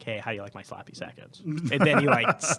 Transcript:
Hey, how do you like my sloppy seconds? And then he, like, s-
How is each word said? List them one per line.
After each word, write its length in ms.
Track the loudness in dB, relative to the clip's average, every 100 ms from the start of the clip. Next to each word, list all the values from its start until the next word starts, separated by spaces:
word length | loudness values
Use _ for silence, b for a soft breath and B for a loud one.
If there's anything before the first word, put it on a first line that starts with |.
Hey, 140 | -6 -8
how 140 | -6
do 40 | -8
you 40 |
like 140 | -8 -14
my 60 |
sloppy 300 | -14 -16 -16 -14
seconds? 460 | -14 -14 -20 -16 -8
And 360 | -4 -2 4
then 180 | 4 6
he, 80 | 4
like, 200 | 4 4
s- 320 | 0 0